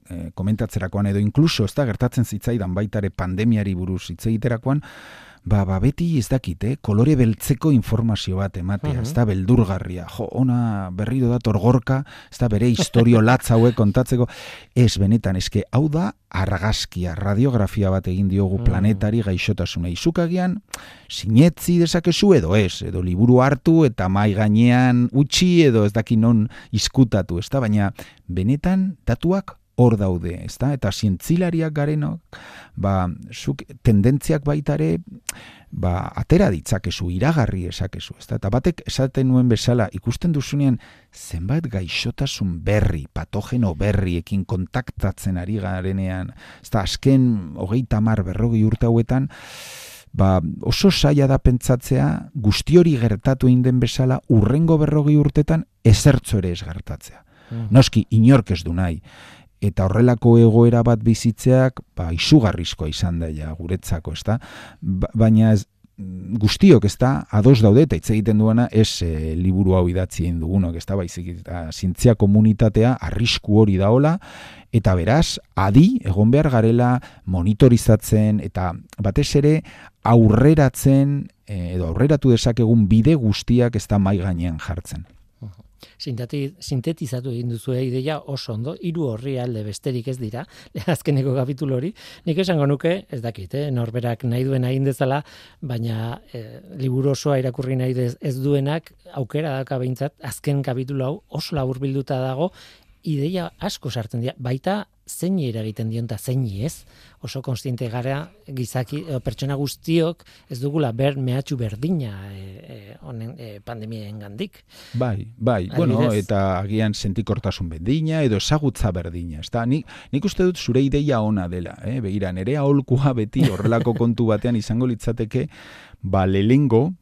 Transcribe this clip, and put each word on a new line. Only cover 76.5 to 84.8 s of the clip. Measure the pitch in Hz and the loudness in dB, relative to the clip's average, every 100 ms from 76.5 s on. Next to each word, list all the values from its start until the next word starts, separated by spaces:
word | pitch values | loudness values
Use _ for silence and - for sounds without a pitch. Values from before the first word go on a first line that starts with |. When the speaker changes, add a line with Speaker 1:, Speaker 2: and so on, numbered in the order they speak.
Speaker 1:
garela | 123 110 117 123 123 - - | 2 4 4 2 0 -4 -14
monitorizatzen, | - 92 87 107 131 120 - 110 - 110 107 107 | -6 -2 0 4 6 6 4 2 2 2 2 0
eta | 92 - 90 85 - - | -4 -4 -4 -6 -12 -6
batez | 101 110 143 143 | -2 0 0 2
ere | 143 156 - - - _ | 2 2 -2 -16 -20 _
aurreratzen, | - 117 113 107 139 156 135 - 139 135 139 143 - _ - | 4 6 6 6 6 4 4 2 2 4 2 -2 -6 _ -12
eh, | 98 87 | -8 -6
edo | 90 85 | -4 -4
aurreratu | - 139 151 131 | 0 2 4 4
dezakegun | 117 127 113 113 117 101 | 4 2 0 2 4 4
bide | 110 113 | 4 4
guztiak, | 160 110 101 - 120 120 110 | 4 2 -2 0 2 2 -2
ezta, | - 104 | -2 0
mahai | 95 98 | 2 0
gainean | 95 87 87 80 | -2 -4 -4 -6
jartzen. | - 85 | -8 -10